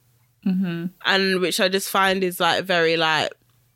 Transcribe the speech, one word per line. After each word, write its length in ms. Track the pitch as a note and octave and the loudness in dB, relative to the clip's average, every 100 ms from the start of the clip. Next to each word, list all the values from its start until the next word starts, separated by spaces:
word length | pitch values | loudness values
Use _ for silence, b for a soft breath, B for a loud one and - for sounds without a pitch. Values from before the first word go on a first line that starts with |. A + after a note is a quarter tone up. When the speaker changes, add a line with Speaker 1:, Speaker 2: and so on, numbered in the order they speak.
| _ _ _ _ G3 | _ _ _ _ -2
Speaker 1:
Mm-hmm. 400 | F#3 F#3 E3+ F3+ - | -2 -2 -4 -8 -6
Speaker 2:
And 360 | - F#3+ F#3+ F#3 | 0 2 2 0
which 200 | F3 - | 0 0
I 80 | F#3+ | 0
just 220 | G3 - | 0 -2
find 340 | G3+ F#3+ F#3+ | 0 2 2
is, 160 | F3+ F3+ | -2 0
like, 240 | E3+ A2+ | 0 0
very, 320 | F#3 F3 E3 E3 | 0 0 2 2
like, 340 | D#3+ D#3 A2 - _ _ _ | 0 0 -2 -6 _ _ _